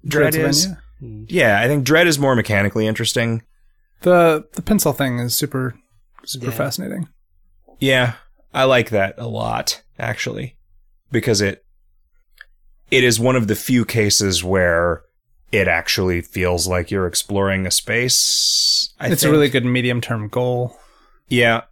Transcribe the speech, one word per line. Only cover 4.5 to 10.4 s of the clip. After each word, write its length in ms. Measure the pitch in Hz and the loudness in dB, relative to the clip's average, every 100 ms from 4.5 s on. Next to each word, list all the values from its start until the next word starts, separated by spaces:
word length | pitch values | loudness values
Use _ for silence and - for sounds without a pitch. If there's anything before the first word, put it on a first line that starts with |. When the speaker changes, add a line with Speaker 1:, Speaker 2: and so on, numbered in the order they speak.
Speaker 2:
the 80 | - | -10
pencil 300 | - 208 156 | -2 0 0
thing 280 | 135 135 120 | 0 -2 -2
is 140 | 123 - | -4 -4
super, 400 | 147 131 127 - _ _ _ - | -4 -4 -6 -8 _ _ _ -20
super 220 | - 135 120 | -14 -8 -6
Speaker 3:
Yeah. 60 | |
Speaker 2:
fascinating. 560 | - - - 196 190 - _ _ _ _ _ _ - | -4 -6 -6 -8 -8 -10 _ _ _ _ _ _ -4
Speaker 1:
Yeah, 360 | 135 131 123 - - _ _ | 0 2 0 -4 -20 _ _
I 120 | - | 0
like 260 | 135 127 113 | 4 4 2
that 240 | 107 95 - | 0 -2 -4
a 100 | 120 | -10
lot, 540 | 117 - - - - _ - | -6 -4 -4 -6 -8 _ -10
actually, 560 | 117 110 - - | -8 -6 -8 -8